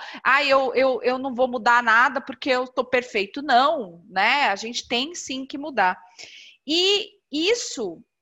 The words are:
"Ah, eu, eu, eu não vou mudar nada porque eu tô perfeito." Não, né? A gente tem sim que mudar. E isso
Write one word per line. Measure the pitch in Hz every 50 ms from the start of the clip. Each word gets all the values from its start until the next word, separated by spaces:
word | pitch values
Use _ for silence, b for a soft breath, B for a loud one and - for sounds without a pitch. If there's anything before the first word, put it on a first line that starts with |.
| B B B 262 -
"Ah, | - 262 277 294
eu, | 277 269 269 269 254 -
eu, | - 262 269 262 226
eu | - 247 254 262
não | 262 269 254
vou | 226 262 254
mudar | 240 247 214 233 240 240
nada | 240 233 220 226 247 285 254 277
porque | 254 - 269 - - 294
eu | 254 254 254 262
tô | - - 254
perfeito." | - - 247 247 - - 330 - 202 - 285
Não, | 277 302 254 233 254 285 339 302 226 185 165 170 170 -
né? | 180 190 196 220 254 285 285 233
A | 196
gente | 196 208 226 240 - - -
tem | 269 240 254 311 349
sim | - - - 277 262 269
que | 269 - 285
mudar. | 285 311 285 214 190 185 185 - B B B B B B B B B B B B _ -
E | 302 339 359 381 403 403 - - _ _ _ _
isso | - 294 320 370 480 466 - - - - 226 185 165 160 - _ _ _